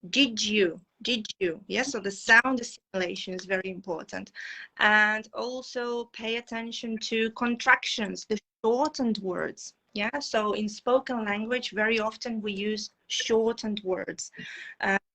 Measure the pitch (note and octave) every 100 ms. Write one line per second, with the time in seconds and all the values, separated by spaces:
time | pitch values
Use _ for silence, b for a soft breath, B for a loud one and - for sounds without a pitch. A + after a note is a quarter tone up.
0 | F3+ B3 C#4 G#3+ G#3+ G#3+ F3+ D#3+ _ _
1 | A#3 A#3+ G#3+ - F3+ D#3+ - G3 C4 A#3+
2 | G3 G3 - A3+ B3+ B3+ A#3 - _ F#3+
3 | F3+ F#3+ - F#3 F#3 F#3+ F#3+ F#3 F#3+ E3
4 | - F#3+ G3 B B B B - G#3+ G#3+
5 | G#3 G#3+ A3 - A#3 B3+ B3+ B3 A#3+ A#3+
6 | A#3 - A3 A3+ A#3 A3+ A#3 A3+ A#3 A3
7 | - A3+ A3+ A3+ A#3+ A#3+ C4 C#4 - -
8 | G3+ F#3 - G#3 _ _ A3 A#3+ D4+ D4+
9 | A#3+ G#3 F#3+ F3 D#3+ - - _ _ G#3
10 | G#3 C#4+ C#4 A3+ G#3 G#3 G#3+ G#3 - C4
11 | C4 B3 G#3+ G3+ A3 B3 - F#3+ G#3+ A3+
12 | G#3+ A3 B3 A3+ G#3 G3 G#3 G#3+ G#3+ _
13 | _ - - A3 A3+ A#3 A3 G#3 F#3+ F#3
14 | F#3+ - - B B B B B G3+ G3
15 | _